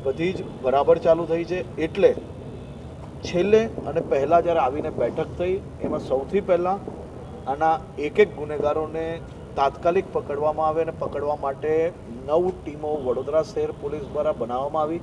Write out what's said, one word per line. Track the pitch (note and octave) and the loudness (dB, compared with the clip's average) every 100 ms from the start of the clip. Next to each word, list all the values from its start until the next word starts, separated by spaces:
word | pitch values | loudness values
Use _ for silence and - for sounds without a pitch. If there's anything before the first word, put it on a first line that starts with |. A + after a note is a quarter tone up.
બધી | C3+ C3+ E3+ | -4 0 -2
જ | - - - | -2 -6 -4
બરાબર | B2+ C3 D3 E3+ | 2 4 6 6
ચાલુ | E3+ E3 E3 | 6 4 4
થઈ | E3 | 0
છે. | E3+ F3+ E3+ - | 0 -4 -4 -4
એટલે | D#3+ F3+ F3 A2+ - - - - - - - - - - - | -4 4 4 4 -6 -12 -12 -12 -12 -12 -14 -14 -14 -10 -4
છેલ્લે | F3 F#3 A3 A3+ | 0 6 6 6
અને | - A2+ D#3 | -4 -4 -2
પહેલાં | - D3+ C#3 E3+ | 2 2 6 4
જ્યારે | E3+ E3 | 6 4
આવીને | C3 C#3+ A#2+ | 2 0 -4
બેઠક | A#2+ A#2+ - D#3 - | 0 -2 0 -4 -2
થઈ, | F3+ F#3+ - - | -2 -2 -4 -8
એમાં | - D3+ | -4 -4
સૌથી | - C3+ C3+ G3 | 0 -2 0 -2
પહેલાં | G3+ F3 F3 G3 - - - - - - - | 2 2 2 -2 -6 -12 -12 -14 -14 -12 -6
આના | C#3+ D#3+ D#3+ - - | 0 2 2 -2 -6
એક | D3 D3 | -4 4
એક | G#3 C3 | 4 4
ગુનેગારોને | D3 D3+ D3 D3 D#3 D#3+ E3 E3 - - - - | -6 0 0 0 -2 -4 -4 -6 -10 -14 -10 2
તાત્કાલિક | C#3 C#3 F3 F3+ F#3 | 2 4 2 2 2
પકડવામાં | D#3+ B2+ C#3+ D3+ D3+ D#3 | -4 -2 0 0 2 2
આવે | D#3 | 2
અને | D#3+ D#3+ | 0 -2
પકડવા | F3+ C#3+ D3 D3 | -4 -2 -2 -2
માટે | C#3 C3+ D3+ D#3+ E3 F3 - A#2 C3 | -2 -2 0 2 2 -2 -14 -12 2
નવ | D#3 F3+ F#3 - | 2 2 -2 -8
ટીમો | D3 D3+ D3+ B2+ | -8 -4 -2 0
વડોદરા | A#2+ C3+ D#3 | -2 2 0
શહેર | D#3 - D3+ | 0 -2 -4
પોલીસ | D3+ C#3+ D3+ | -4 -6 -6
દ્વારા | C3 C#3 D3+ | -6 -2 0
બનાવવામાં | C3+ A#2 B2 C#3+ D#3 | 0 -2 -2 -2 0
આવી | D3+ E3+ | -2 -2